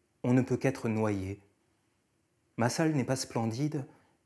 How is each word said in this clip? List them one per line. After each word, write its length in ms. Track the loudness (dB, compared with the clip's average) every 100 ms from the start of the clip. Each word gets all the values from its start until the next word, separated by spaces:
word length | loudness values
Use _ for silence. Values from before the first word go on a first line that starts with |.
| _ _
on 100 | 2
ne 80 | 4
peut 160 | 4 2
qu'être 320 | 0 -2 -2
noyé. 520 | 0 0 0 -4 -8 _ _ _ _ _ _ _ _ _ _ _ -2
Ma 120 | 0
salle 240 | 2 2
n'est 100 | 2
pas 120 | 0 -2
splendide, 720 | -4 -4 -2 -2 -4 -4 -8 -14 _ _